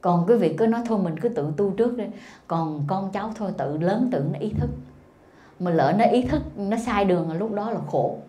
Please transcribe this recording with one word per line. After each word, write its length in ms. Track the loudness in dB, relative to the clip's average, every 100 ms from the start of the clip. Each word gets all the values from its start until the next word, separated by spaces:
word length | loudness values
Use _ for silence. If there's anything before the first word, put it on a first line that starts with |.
Còn 240 | 4 2 6
quý 80 | 4
vị 180 | 4 2
cứ 80 | 2
nói, 160 | 2 0
"Thôi 120 | 0
mình 200 | 0 -2
cứ 80 | -2
tự 240 | -2 -2 0
tu 140 | -2
trước 260 | 2 0 0
đi. 80 | -6 -8 -16 -20 _
Còn 380 | -2 -2 -4 -2
con 240 | -2 -2
cháu 200 | -6 -6
thôi, 180 | -4 -6 -4
tự 200 | -4 0
lớn 300 | 0 2 0
tự 120 | 0 -2
nó 60 | -2
ý 120 | -4
thức." 200 | -2 -2 -4 -12 -20 -20 _ -20 -20 -20 -6
Mà 120 | 0
lỡ 240 | 2 4 4
nó 60 |
ý 180 | 4 4
thức, 200 | 2 -2 -2 -6
nó 200 | -2 -2
sai 280 | 0 0
đường 240 | 2 2 0
là 60 |
lúc 180 | -4 -4
đó 180 | -4 -4
là 100 | -6 -2
khổ. 260 | 0 0 -2